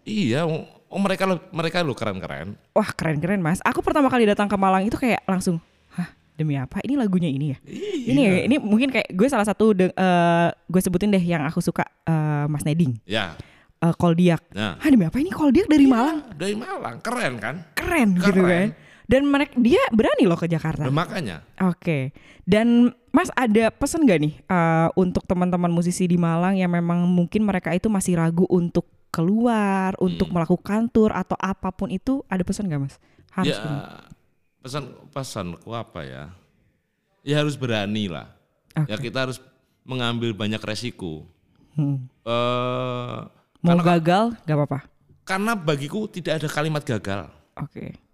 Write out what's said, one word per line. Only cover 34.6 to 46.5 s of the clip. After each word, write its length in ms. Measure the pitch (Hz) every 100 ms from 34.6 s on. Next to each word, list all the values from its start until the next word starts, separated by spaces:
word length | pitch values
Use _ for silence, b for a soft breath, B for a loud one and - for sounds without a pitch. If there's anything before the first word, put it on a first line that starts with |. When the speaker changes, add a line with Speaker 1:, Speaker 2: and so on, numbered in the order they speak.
| 131 143 131 - -
Speaker 1:
pesanku 600 | - 131 110 87 85 -
apa 280 | 117 - 87
ya? 260 | 69 65 73 92 _ _ _ _ _ _ _ _
Ya 140 | 139 147
harus 180 | 151 139
berani 500 | 127 110 101 107 101
lah. 220 | 76 53 _ _ _ _ -
Speaker 2:
Oke. 100 | 151
Speaker 1:
Ya 120 | 208
kita 180 | 120 123
harus 180 | 131 120 _ _ _ _
mengambil 480 | - 131 117 117 117
banyak 300 | 101 107 110
resiko. 640 | - 104 117 - 90 78 76 _ _ _ _
Speaker 2:
Hmm. 320 | 151 143 139 127 _
Speaker 1:
Eh, 960 | 113 117 120 123 123 127 127 123 123 120 - _ _ _
Speaker 2:
Mau 140 | 170
Speaker 1:
karena 100 | 175 170
Speaker 2:
gagal, 340 | 170 160 185 233 233
gak 120 | - 147
apa-apa. 240 | 147 139 - _ _ _
Speaker 1:
karena 280 | - 190 214
bagiku 520 | 220 156 147 147 214 214
tidak 320 | 185 160 156
ada 100 |
kalimat 340 | 151